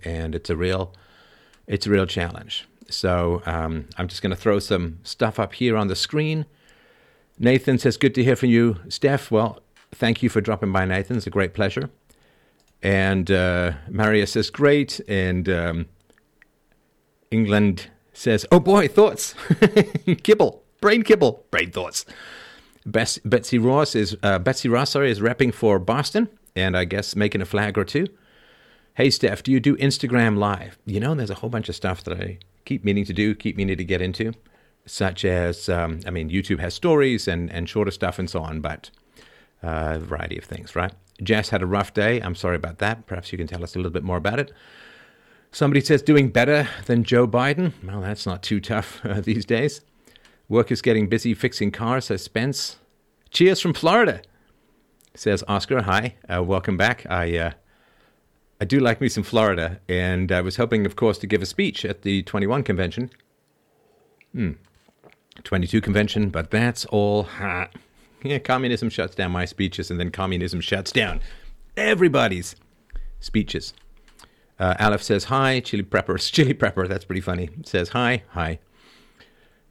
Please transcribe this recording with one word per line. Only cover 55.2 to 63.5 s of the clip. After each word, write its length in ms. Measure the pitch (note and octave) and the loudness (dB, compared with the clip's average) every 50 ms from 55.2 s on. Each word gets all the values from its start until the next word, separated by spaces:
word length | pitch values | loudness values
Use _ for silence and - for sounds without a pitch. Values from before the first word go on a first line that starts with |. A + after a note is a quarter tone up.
| - G#2+ G2+ F2+ - | 0 0 0 0 0
Oscar. 360 | - G2+ G2 - - C#3 B2+ G#2 | -2 -2 -2 -2 -2 -2 -2 0
Hi, 320 | F#2+ F#2 G#2 G#2+ - - _ - | 2 0 0 0 -2 -8 _ -8
uh, 160 | - F2+ F2+ F2+ | -6 -4 -2 0
welcome 340 | F2 F#2+ F#2 F2+ - G2 | 0 0 -2 0 -2 0
back. 280 | F2+ G2 A2+ B2 - - - | 2 2 2 2 -2 -4 -4
I, 280 | F#2 F2+ E2+ E2+ E2+ | -2 -2 -2 0 -2
uh, 140 | E2 E2 E2+ - - _ _ _ _ _ _ _ _ _ _ _ _ _ _ _ _ _ _ _ _ G#2 | -2 -2 -4 -6 -8 _ _ _ _ _ _ _ _ _ _ _ _ _ _ _ _ _ _ _ _ -2
I 20 | |
do 140 | F#2 C3+ C#3 | 2 2 4
like 220 | C3 A#2 A2+ - | 4 4 2 2
me 80 | C#3 A#2+ | 0 -2
some 140 | - A2 G2 | -2 -2 -4
Florida, 580 | - - A2+ A2 G2+ F#2+ E2+ D#2+ E2 F2+ F#2+ - - | 0 2 4 4 4 2 0 -2 -4 -6 -10 -6 -4
and 420 | F2+ F2+ F2+ F#2 F#2 F2+ F#2 F2 | -2 0 0 0 0 0 0 0
I 80 | F#2 F2+ | 0 0
was 160 | F2+ F#2 - | 0 -2 -2
hoping, 300 | - A#2+ A2+ A#2 G#2+ G2+ | -2 0 0 0 0 0
of 100 | F#2 - | -2 -2
course, 220 | - A#2+ A2 G2 | 0 0 0 0
to 100 | - - | 0 -2
give 140 | F#2+ G#2+ G2 | -2 -2 -2
a 40 | F#2+ | -2
speech 380 | - - - G3+ F#3 - - - | -4 -2 -2 -2 -2 -2 -4 -6
at 200 | G2 G2+ - - | -8 -8 -6 -4
the 200 | G2+ G2 G2 F2+ | -2 -2 -2 -2
twenty-one 400 | - - G2+ G2 G2 A#2+ C#3+ A#2 | -4 -4 -2 0 0 0 -2 -2
convention. 460 | - G2 F2+ F#2 F2 - - B2 B2 - _ _ _ _ _ _ _ | -2 -2 -2 -2 -4 -4 -6 -8 -10 -12 _ _ _ _ _ _ _